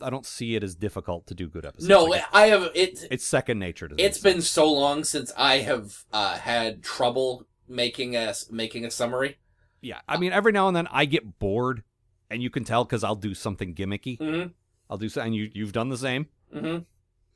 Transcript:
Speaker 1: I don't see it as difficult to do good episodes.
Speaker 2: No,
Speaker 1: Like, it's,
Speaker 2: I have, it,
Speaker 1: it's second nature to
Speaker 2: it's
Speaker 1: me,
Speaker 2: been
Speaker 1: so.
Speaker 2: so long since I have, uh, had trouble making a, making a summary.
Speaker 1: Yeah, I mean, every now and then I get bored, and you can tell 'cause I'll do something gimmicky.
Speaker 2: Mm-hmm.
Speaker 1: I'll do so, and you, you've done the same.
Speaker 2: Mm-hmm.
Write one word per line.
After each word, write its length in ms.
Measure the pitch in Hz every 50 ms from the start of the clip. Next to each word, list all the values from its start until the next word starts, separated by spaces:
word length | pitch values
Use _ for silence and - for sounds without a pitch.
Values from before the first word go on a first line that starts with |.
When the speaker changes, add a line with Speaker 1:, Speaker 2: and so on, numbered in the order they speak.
Speaker 1:
I 80 | 123 131
don't 160 | 123 135 -
see 320 | - - - 123 117 113
it 80 | 107 104
as 100 | 95 87
difficult 520 | 82 104 101 - 95 - - 87 87 -
to 80 | - 95
do 120 | 90 90
good 200 | 78 - 85 76
episodes. 220 | 71 - - 160 180
Speaker 2:
No, 140 | 202 185 165
Speaker 1:
Like, 160 | 160 180 -
it's, 60 | - -
Speaker 2:
I 140 | - 208 214
have, 240 | 220 214 196 180 165 -
it, 260 | - 214 185 - - - -
Speaker 1:
it's 160 | 127 127 -
second 320 | - - 139 - - 120 104
nature 280 | 95 87 82 - 85
to 80 | 78 73 -
Speaker 2:
it's 260 | 185 202 196 - -
Speaker 1:
me, 80 | 196
Speaker 2:
been 80 | 185 175
Speaker 1:
so. 220 | 170 - - 170
Speaker 2:
so 100 | 156 156
long 320 | 151 139 139 143 143 151 147
since 260 | - - 147 127 - -
I 200 | - 131 139 135 135
have, 360 | 113 127 139 117 104 101 - - - _ -
uh, 240 | 107 101 95 90 90
had 440 | - 113 120 117 113 113 104 98
trouble 640 | - - - - 135 120 120 131 131 127 123 123 117 _ _ _ _ -
making 480 | 123 123 120 120 - - 127 123 123
a, 160 | 117 113 110 101 - - -
making 360 | 113 113 113 110 - 120 117
a 40 | 117
summary. 460 | - - 123 120 123 127 135 139 139 _ _ _ _ _ _ _ _ _
Speaker 1:
Yeah, 180 | - 123 85 - - -
I 80 | 143
mean, 160 | 160 180 180
every 200 | 180 196 202 226
now 160 | 208 202 190 190
and 60 | 180
then 120 | 170 170 -
I 140 | - 135 151
get 340 | 143 139 160 - 104 - _
bored, 440 | 104 98 98 117 123 127 131 117 - _ _ _ _ _ _ _ _ _
and 120 | 110 117
you 60 | 123 123
can 160 | - 139 113
tell 220 | - 110 120 123
'cause 180 | - - 110 95
I'll 100 | 98 110
do 200 | 104 95 104 95
something 400 | - - 110 98 85 101 90 85
gimmicky. 440 | 87 98 98 101 104 - 131 123 -
Speaker 2:
Mm-hmm. 300 | 156 156 156 170 180 175 175 _ _ _ _ _ _ _
Speaker 1:
I'll 80 | -
do 140 | 95 110 107
so, 100 | - 147
and 140 | 120 113 113
you, 140 | 107 107 107
you've 200 | - 101 107 101
done 180 | 95 117 117 131
the 80 | 135 117
same. 300 | 131 131 123 135 151 - _ _ _ _ -
Speaker 2:
Mm-hmm. 300 | 151 147 160 165 170 170 _ _ _ _ _ _ _ _ _ _